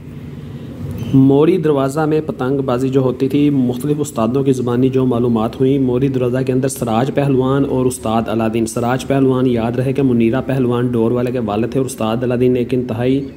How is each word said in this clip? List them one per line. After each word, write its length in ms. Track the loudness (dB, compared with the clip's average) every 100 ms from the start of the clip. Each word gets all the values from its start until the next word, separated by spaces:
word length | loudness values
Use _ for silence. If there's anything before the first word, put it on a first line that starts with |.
| -16 -16 -14 -14 -14 -14 -14 -12 -10 -8 0
मोरी 420 | 4 6 6 4 2
दरवाज़ा 460 | 2 0 0 0 0
में 180 | 0 -2
पतंगबाजी 600 | -4 -2 -2 -2 -2 0
जो 120 | 2
होती 260 | 0 0 0
थी, 220 | 2 2
मुख्तलिफ 480 | 2 0 -2 -2 -2
उस्तादों 420 | -4 -2 0 2
की 80 | 2
ज़ुबानी 360 | 0 0 2 2
जो 140 | 2 2
मालूमात 520 | 2 2 0 -2 0
हुई, 180 | 2 2
मोरी 280 | 2 2 0
दरवाज़ा 340 | 0 -2 0
के 100 | 0
अंदर 160 | 0 -2
सराज 420 | -2 -2 0 0
पहलवान 520 | 0 2 2 2 0 0
और 200 | 0 0
उस्ताद 420 | -2 -2 -2 -2
अलादीन। 380 | -2 0 0 -2
सराज 380 | -2 -2 -2
पहलवान 420 | 0 2 2 2 2
याद 300 | 0 0 -2
रहे 160 | -2
कि 100 | 0
मुनीरा 360 | 2 2 2 0
पहलवान 480 | -2 0 0 0 0
डोर 200 | 0 0
वाले 200 | 0 -2
के 60 | -2
वालिद 340 | -2 -2 -2
थे 40 | -2
और 80 | -4
उस्ताद 380 | -2 -2 -2
अलादीन 320 | -2 2 2 2
एक 180 | 0
इंतहाई 500 | -2 -2 -2 0 0 -2